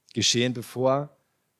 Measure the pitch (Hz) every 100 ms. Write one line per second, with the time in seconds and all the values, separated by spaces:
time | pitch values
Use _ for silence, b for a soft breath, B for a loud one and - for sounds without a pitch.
0 | _ - - 120 123 120 - 123 131 139
1 | 147 _ _ _ _